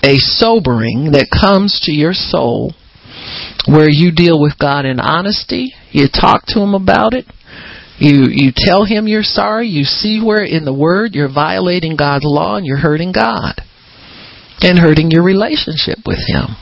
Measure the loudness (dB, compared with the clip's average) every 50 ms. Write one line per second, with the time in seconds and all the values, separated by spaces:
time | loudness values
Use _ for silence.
0 | 0 2 0 2 0 -2 0 0 2 2 2 2 0 0 -2 -2 -2 -2 -2 -2
1 | -2 2 2 2 2 2 0 2 2 4 4 2 2 0 -2 -4 -4 -4 -2 0
2 | 0 0 -2 -4 -6 -4 -2 -2 0 0 -2 -2 -4 -6 -10 _ _ -20 _ _
3 | _ -20 -20 -20 -18 -16 -16 -16 -16 -18 -12 -8 0 4 4 6 6 4 4 4
4 | 2 2 2 2 2 4 4 4 2 0 0 _ -2 -2 -2 -2 -2 -4 -4 -2
5 | -2 0 -2 -2 -2 -2 -6 -6 -6 -6 -6 -6 -6 -6 -10 -14 -20 _ 0 0
6 | 2 2 2 2 2 2 2 2 -2 -4 -2 -2 0 0 0 0 0 2 2 2
7 | 2 0 -2 -2 -8 _ -20 -20 _ -20 -20 -20 -20 -20 -20 -20 -20 -20 -6 0
8 | 2 4 4 6 4 2 2 2 0 2 0 0 0 2 2 2 2 0 0 -2
9 | 0 0 -2 -2 -2 -2 -2 -2 -2 -2 -2 -4 -4 -4 -2 -2 -2 -2 -4 -4
10 | -4 -2 -2 0 0 0 0 0 -2 -2 -4 -4 -2 -4 -2 0 0 2 2 0
11 | 0 -2 -2 -4 -4 -2 -2 -2 -2 -2 -2 -2 -2 -2 -2 -2 -2 -4 -2 -2
12 | 0 0 0 0 0 0 0 0 0 -2 -4 -4 -4 -4 -4 0 0 0 0 0
13 | -2 -4 -2 -2 -2 0 -2 -4 -6 -6 -8 -10 -14 -18 _ _ _ -20 -20 -20
14 | -20 -20 -20 -20 -20 -20 -20 -20 -20 -20 -8 -2 0 2 4 6 6 6 4 4
15 | 2 2 2 4 4 4 2 2 0 -2 -4 -4 -6 -6 -6 -6 -4 -6 -6 -8
16 | -6 -6 -6 -6 -4 -4 -2 -2 -4 -4 -8 -14